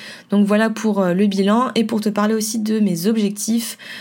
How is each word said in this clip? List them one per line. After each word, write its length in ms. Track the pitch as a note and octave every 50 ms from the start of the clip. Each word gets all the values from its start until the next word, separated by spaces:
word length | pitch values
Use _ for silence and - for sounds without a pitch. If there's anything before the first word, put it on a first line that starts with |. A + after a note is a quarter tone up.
| - - - - - -
Donc 160 | G3+ G3+ G#3
voilà 240 | G3 G#3 G#3+ A3+ A3+
pour, 320 | A3 - - A3 G3+ G3 F#3+
euh, 100 | F3+ F3
le 140 | F#3 G#3
bilan. 460 | G3+ G3 G3 G3 G3+ G#3+ A#3+ B3+ B3+ -
Et 100 | A#3 A3
pour 160 | A3 A#3 G#3+
te 80 | G#3+ A3
parler 240 | G3+ G#3+ G#3 G#3+ A3
aussi 260 | A3 G#3+ A3 - A3+
de 220 | G#3+ A3 A3 A3
mes 260 | G#3+ F#3+ F3 E3 E3+
objectifs, 680 | G#3+ A#3 A3+ G#3 G3 G#3 - - A3 A3+ A#3 A3+ - - - - - - -